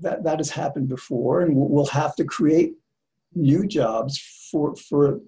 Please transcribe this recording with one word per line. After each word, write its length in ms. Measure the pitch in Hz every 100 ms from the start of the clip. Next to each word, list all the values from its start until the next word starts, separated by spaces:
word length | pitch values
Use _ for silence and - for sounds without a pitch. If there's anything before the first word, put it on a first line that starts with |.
that, 220 | 175 -
that 160 | 160 156
has 100 | -
happened 400 | 156 139 147 131
before, 520 | 127 - 127 123 175
and 140 | 175 135
we'll, 140 | 143
we'll 160 | 143 139
have 280 | 139 147 -
to 80 | 143
create 480 | - 151 160 165 - _ _ _ _ _ 175
new 320 | 139 165 196
jobs 500 | 156 113 113 123 139 - - -
for, 240 | 160 147 -
for 440 | - 143 143 139